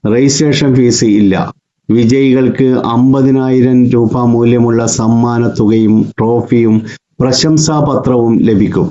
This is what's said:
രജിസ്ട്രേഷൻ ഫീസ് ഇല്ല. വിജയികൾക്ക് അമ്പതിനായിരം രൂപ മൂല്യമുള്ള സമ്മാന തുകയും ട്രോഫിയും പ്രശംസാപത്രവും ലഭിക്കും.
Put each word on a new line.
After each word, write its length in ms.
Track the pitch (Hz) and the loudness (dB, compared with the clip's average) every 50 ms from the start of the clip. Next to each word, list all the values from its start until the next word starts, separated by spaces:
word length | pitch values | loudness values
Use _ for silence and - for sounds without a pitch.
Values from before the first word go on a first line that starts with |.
| - | -2
രജിസ്ട്രേഷൻ 640 | 107 107 120 135 143 135 - 156 147 135 - 151 139 127 | 0 0 2 2 0 0 0 0 0 0 0 0 0 2
ഫീസ് 360 | 131 127 120 113 117 123 110 101 104 104 | 2 2 2 0 0 0 0 2 2 2
ഇല്ല. 140 | 98 95 87 85 - - _ _ _ _ _ _ - | 2 0 -2 -4 -8 -10 _ _ _ _ _ _ -2
വിജയികൾക്ക് 760 | 110 117 120 113 127 135 139 135 127 131 131 123 - - 135 131 127 120 - - 117 | 0 0 2 2 2 2 2 2 2 2 0 -2 0 0 0 0 0 -2 -2 -2 -2
അമ്പതിനായിരം 840 | 120 123 131 135 139 131 135 135 135 131 131 127 127 123 127 127 127 123 123 123 | 0 2 2 2 2 2 0 0 0 0 0 0 2 2 2 2 2 2 2 2
രൂപ 260 | 120 117 107 113 123 123 120 117 | 0 0 0 -2 -2 0 0 0
മൂല്യമുള്ള 480 | 117 120 117 120 120 117 117 117 113 117 110 - - | 2 2 2 2 2 0 0 0 0 -2 -2 -4 -2
സമ്മാന 440 | 113 113 117 117 120 120 120 117 120 117 - - | -2 0 0 0 0 0 -2 -2 -2 -4 -2 -2
തുകയും 360 | 117 104 113 110 110 107 107 110 107 110 - | 0 0 2 2 2 2 2 0 0 -2 -4
ട്രോഫിയും 580 | - 113 113 120 120 110 - - 120 117 113 110 110 107 - - - _ _ _ _ | -4 -2 -2 -2 -2 -2 -2 0 0 2 2 0 -2 -2 -6 -16 -18 _ _ _ _
പ്രശംസാപത്രവും 1120 | 127 127 127 - - 160 156 151 151 156 156 151 147 143 135 127 - - 127 123 117 117 113 104 - 107 | -2 -2 -2 -2 0 0 0 0 0 0 -2 -2 -2 -2 -2 -2 -2 0 0 0 0 0 0 0 0 0
ലഭിക്കും. 380 | 110 95 104 92 90 92 90 85 | 0 0 0 0 -2 -2 -4 -4